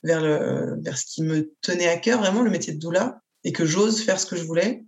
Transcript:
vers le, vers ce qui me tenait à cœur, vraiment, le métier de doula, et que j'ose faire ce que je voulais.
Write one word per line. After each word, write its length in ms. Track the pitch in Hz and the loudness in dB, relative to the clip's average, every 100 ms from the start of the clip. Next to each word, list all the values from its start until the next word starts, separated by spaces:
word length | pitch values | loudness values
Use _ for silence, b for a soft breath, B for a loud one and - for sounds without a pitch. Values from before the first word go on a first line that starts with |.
vers 200 | 160 165 | 2 2
le, 560 | 156 151 - - - 160 | 2 2 0 -2 -2 -6
vers 140 | 160 139 | -6 -8
ce 80 | |
qui 180 | - - | -8 -4
me 300 | 160 156 156 _ | 0 0 -2 _
tenait 280 | - 175 175 | -4 0 2
à 100 | 170 | 2
cœur, 220 | 226 240 | 2 2
vraiment, 200 | 196 202 | 2 4
le 100 | 233 | 2
métier 220 | 180 - | 0 -4
de 60 | 151 | -6
doula, 420 | 165 175 247 - _ _ | 0 0 0 -4 _ _
et 80 | - | -6
que 140 | - 165 | 0 0
j'ose 360 | 170 220 208 | 4 2 2
faire 160 | - 185 | 0 -2
ce 60 | |
que 120 | - 180 | -2 -6
je 80 | |
voulais. 380 | 160 165 196 254 | -2 0 0 -2